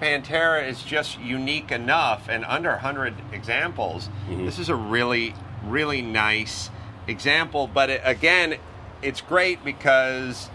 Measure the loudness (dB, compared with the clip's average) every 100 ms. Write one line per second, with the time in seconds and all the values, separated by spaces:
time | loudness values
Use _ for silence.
0 | 0 0 0 2 4 2 0 -6 -2 -2
1 | -2 -6 -6 -4 -2 -4 -2 -2 2 4
2 | 4 0 -2 -4 0 0 0 0 -2 -4
3 | -4 -6 -10 -8 -2 -2 -2 -2 -4 -4
4 | -8 -8 -6 -4 -4 -4 -2 -2 2 2
5 | 2 2 -2 -6 -12 -10 -4 -2 0 -2
6 | 0 2 4 2 0 -6 -10 -12 -14 -12
7 | -8 -2 4 4 2 -2 0 4 4 4
8 | 2 4 6 6 4 -2 -10 -16 -16 -8
9 | -6 -6 2 2 4 0 -4 0 6 6
10 | 6 0 -4 -6 -10